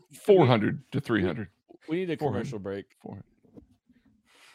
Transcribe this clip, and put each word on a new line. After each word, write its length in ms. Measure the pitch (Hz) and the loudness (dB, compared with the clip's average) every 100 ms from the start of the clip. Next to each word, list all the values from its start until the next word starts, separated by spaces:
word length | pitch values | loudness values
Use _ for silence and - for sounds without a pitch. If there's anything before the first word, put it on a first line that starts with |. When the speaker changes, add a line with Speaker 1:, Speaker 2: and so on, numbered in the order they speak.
| _ - | _ -2
Speaker 1:
four 240 | - 190 131 | 4 6 6
hundred 360 | 117 117 - - | 4 2 -4 -6
to 80 | 127 | -8
three 240 | - 110 | -2 0
hundred. 240 | 92 78 98 _ _ - - | 0 -4 -10 _ _ -20 -8
Speaker 2:
We 80 | 170 | -6
need 140 | 185 | -6
a 60 | 151 | -4
Speaker 1:
Four 120 | 135 | -4
hundred. 120 | 107 | -4
Speaker 2:
commercial 140 | 127 110 | -6 -8
break. 260 | 98 98 - _ | -8 -10 -12 _
Speaker 1:
Four 120 | - 104 | -18 -18
hundred. 80 | - _ _ - - _ _ _ _ _ _ _ _ | -18 _ _ -20 -20 _ _ _ _ _ _ _ _